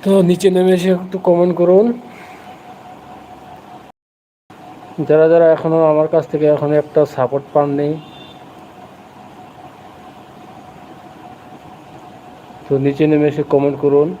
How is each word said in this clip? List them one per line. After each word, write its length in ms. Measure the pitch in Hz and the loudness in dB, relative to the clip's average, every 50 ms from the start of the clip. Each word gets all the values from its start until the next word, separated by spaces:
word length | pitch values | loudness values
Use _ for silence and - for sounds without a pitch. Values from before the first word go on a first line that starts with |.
| - | 0
তো 100 | 196 196 196 185 175 | 2 2 4 4 2
নিচে 180 | 180 175 190 196 185 | 2 2 2 2 2
নেমে 180 | 185 185 185 185 180 | 2 2 2 2 2
এসে 100 | 170 190 185 180 | 2 0 -2 -2
একটু 180 | 180 - - 190 - 185 | -2 -8 -10 -4 0 0
কমেন্ট 260 | 175 175 175 180 175 175 | 2 2 2 0 2 0
করুন। 260 | 175 175 180 190 214 240 240 - - - - - - - - - - - - - - - - - - - - - - - - - - - - - - - - - - - - - - - - _ _ _ _ _ _ _ _ _ _ _ - - - - - - - - - - 151 127 | 2 4 4 4 4 2 -2 -6 -10 -18 -20 -20 -20 -20 -20 -20 -20 -20 -20 -20 -20 -20 -20 -20 -20 -20 -20 -20 -20 -20 -20 -20 -20 -20 -20 -20 -20 -20 -20 -20 -20 -20 -20 -20 -20 -20 -20 _ _ _ _ _ _ _ _ _ _ _ -20 -20 -20 -20 -20 -20 -20 -20 -10 -10 -4 0
যারা 180 | 151 156 160 160 165 | 2 2 4 4 4
যারা 140 | 170 170 165 160 | 4 4 4 2
এখনো 220 | - - 165 160 165 160 156 151 | 0 -2 -2 -2 0 0 2 2
আমার 160 | 151 156 156 156 | 0 0 0 0
কাছ 120 | 165 147 - - | -2 -2 -2 -4
থেকে 140 | 151 151 147 151 | -2 0 0 0
এখনো 200 | 143 147 147 147 151 147 | 0 0 -2 -2 -2 -2
একটা 180 | 151 - 156 151 143 - | 0 0 0 0 0 -2
সাপোর্ট 300 | - 127 123 139 139 139 - - | -4 -4 -2 -2 -6 -8 -2 -2
পাননি, 340 | 147 147 143 143 139 147 147 151 160 151 - - - - - - - - - - - - - - - - - - - - - - - - - - - - - - - - - - - - - - - - - - - - - - - - - - - - - - - - - - - - - - - - - - - - - - - - - - - - - - - - - - - - - - - - - - - - | -2 0 0 -2 -4 -4 -4 -4 -6 -10 -18 -20 -20 -20 -20 -20 -20 -20 -20 -20 -20 -20 -20 -20 -20 -20 -20 -20 -20 -20 -20 -20 -20 -20 -20 -20 -20 -20 -20 -20 -20 -20 -20 -20 -20 -20 -20 -20 -20 -20 -20 -20 -20 -20 -20 -20 -20 -20 -20 -20 -20 -20 -20 -20 -20 -20 -20 -20 -20 -20 -20 -20 -20 -20 -20 -20 -20 -20 -20 -20 -20 -20 -20 -20 -20 -20 -20 -20 -20 -20 -20 -20 -20 -20 -20 -20 -20 -20 -20 -20 -20 -8
তো 60 | - 143 135 135 | -4 -4 -2 -2
নিচে 200 | 143 143 139 156 151 | -2 -2 0 0 0
নেমে 160 | 156 147 147 151 143 | 2 2 0 0 -2
এসে 100 | 147 147 147 - | -4 -4 0 0
কমেন্ট 240 | 139 139 143 143 135 143 | 0 0 0 -4 -2 -2
করুন 240 | 143 143 143 147 160 185 185 | 0 2 2 0 0 -4 -10